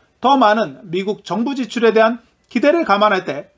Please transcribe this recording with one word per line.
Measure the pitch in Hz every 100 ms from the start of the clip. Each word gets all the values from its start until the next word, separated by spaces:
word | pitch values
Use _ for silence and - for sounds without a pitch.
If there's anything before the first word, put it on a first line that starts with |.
| _ _
더 | 247 277
많은 | 214 220 175 135
미국 | 190 180 196 190
정부 | - 185 262
지출에 | 269 240 240 226
대한 | 214 226 233 _ _ _
기대를 | 233 285 339
감안할 | 320 202 214 190
때 | 175 139 -